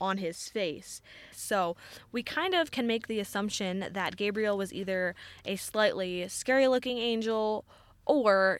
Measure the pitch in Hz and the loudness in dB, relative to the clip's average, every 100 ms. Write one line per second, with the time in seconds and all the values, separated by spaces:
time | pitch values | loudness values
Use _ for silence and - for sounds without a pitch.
0 | 190 196 180 170 - 220 180 147 - - | -2 -2 -4 -6 -8 -4 -4 -4 -10 -16
1 | - - - - - 208 175 175 - - | -18 -20 -20 -12 -2 0 0 -4 -10 -20
2 | - 240 240 302 359 359 311 - 233 226 | -8 -6 -4 -2 0 2 0 0 0 0
3 | - 220 202 202 202 - 190 185 190 190 | -2 -4 -4 -4 -4 -2 -4 -4 -4 -4
4 | 180 185 208 208 214 202 190 - 190 185 | -4 -2 -2 0 0 0 -2 -6 -4 -2
5 | 180 180 - - - 196 - 220 214 - | -2 -4 -14 -12 -6 -6 -4 2 2 2
6 | 185 180 180 - - 262 262 254 254 247 | -2 -4 -6 -6 2 4 6 4 0 -2
7 | 233 226 220 220 214 214 - - - _ | 0 0 0 0 0 -2 -6 -18 -20 _
8 | - 294 214 196 190 | 2 4 6 6 6